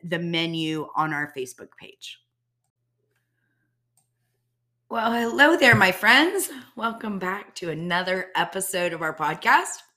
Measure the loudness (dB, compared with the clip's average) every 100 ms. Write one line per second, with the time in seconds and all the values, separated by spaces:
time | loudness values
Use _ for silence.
0 | -8 -6 -4 -4 -4 -4 -4 -4 -6 -4
1 | -4 -4 -8 -8 -12 -12 -20 _ -20 -20
2 | -20 -20 _ _ _ _ _ _ _ _
3 | _ _ _ _ _ _ _ _ _ _
4 | _ _ _ _ _ _ _ _ -10 -2
5 | 0 0 0 6 6 8 6 6 6 4
6 | 6 6 6 0 -6 -8 -16 -6 -6 -6
7 | -8 -6 -6 -6 -10 -12 -8 -6 -2 -2
8 | 0 -4 -4 -4 -4 -4 -6 -2 -4 -2
9 | -6 -4 -4 -2 2 2 2 -12 -18